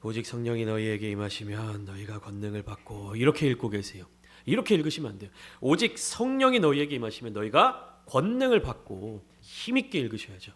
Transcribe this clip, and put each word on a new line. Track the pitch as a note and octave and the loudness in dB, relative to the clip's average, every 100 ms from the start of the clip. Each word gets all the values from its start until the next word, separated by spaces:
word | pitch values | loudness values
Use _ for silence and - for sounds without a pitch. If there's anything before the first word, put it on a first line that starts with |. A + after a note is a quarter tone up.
오직 | G#2+ A2 A2 | -4 -6 -6
성령이 | A#2+ A#2 A#2 | -4 -2 0
너희에게 | A2 A2 A2 G#2 G#2+ | 0 0 0 -2 -2
임하시면 | G2+ G#2 G2+ G#2 G#2 A2 G#2 | -4 -4 -6 -8 -6 -6 -6
너희가 | G2+ G2 G#2+ G#2 | -8 -10 -10 -12
권능을 | G#2+ G2+ G#2 G#2 | -10 -8 -6 -6
받고. | G2+ G2+ - G#2 G2+ G#2+ | -8 -12 -12 -12 -8 2
이렇게 | C3 D3+ D3 | 4 4 2
읽고 | B2 A#2 | 2 -2
계세요. | G2+ G2+ G2 F2 _ - - | -4 -6 -12 -18 _ -20 -14
이렇게 | - G#3 - | -2 0 4
읽으시면 | G3+ D3+ D3+ C#3 | 2 2 -2 -8
안 | G2+ | -8
돼요. | G2+ - - - | -14 -16 -20 -4
오직 | B2+ D#3+ A#3 - | 2 4 4 0
성령이 | - - B3 C4+ C4 B3 | -6 -2 0 4 6 6
너희에게 | D#3+ C#3 D3 C#3 | 6 4 0 -2
임하시면 | A2+ G#2+ A#2 | -4 -6 -8
너희가 | G#2 G#2+ C#3+ B3 - - - - | -4 2 6 6 4 -14 -20 0
권능을 | C3+ F3+ B3 C4 A3+ | 2 2 2 4 4
받고. | C3+ A#2 - F#2+ G#2 G#2+ - _ | 2 -6 -10 -10 -8 -10 -16 _
힘있게 | - - - C4 - F3 | -18 -12 -2 -2 0 -2
읽으셔야죠. | A#2+ G#2 - F#2+ - | -2 -4 -10 -16 -18